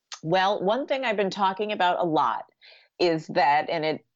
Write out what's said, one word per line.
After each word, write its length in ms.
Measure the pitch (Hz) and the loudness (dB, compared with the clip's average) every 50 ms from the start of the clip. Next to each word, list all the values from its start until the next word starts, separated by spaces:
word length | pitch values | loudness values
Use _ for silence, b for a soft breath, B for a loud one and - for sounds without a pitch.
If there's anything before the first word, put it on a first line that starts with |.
| _ - - - | _ -20 -16 -8
Well, 400 | - 156 180 185 185 196 208 - | -4 0 0 2 2 2 0 0
one 240 | 175 196 220 262 285 | 0 0 0 0 -2
thing 180 | - 285 269 262 | -2 -2 -2 -2
I've 120 | 233 208 | -2 0
been 140 | 202 202 190 | 0 -2 -2
talking 420 | - 202 202 190 196 - 208 214 | 0 0 0 0 0 -2 -4 -4
about 260 | 214 208 180 180 175 - | -2 0 2 2 2 0
a 60 | - | 0
lot 400 | 170 156 151 135 117 107 107 - _ _ _ B B B B B B B - | 0 2 2 2 2 0 -4 -8 _ _ _ B B B B B B B 0
is 260 | 180 175 165 160 156 - | 0 0 0 0 -4 -4
that, 400 | - 175 165 143 143 151 - - | 0 2 2 4 4 2 2 -2
and 160 | 165 165 151 | -4 -2 -2
it, 200 | 156 151 - _ _ _ | -2 -4 -4 _ _ _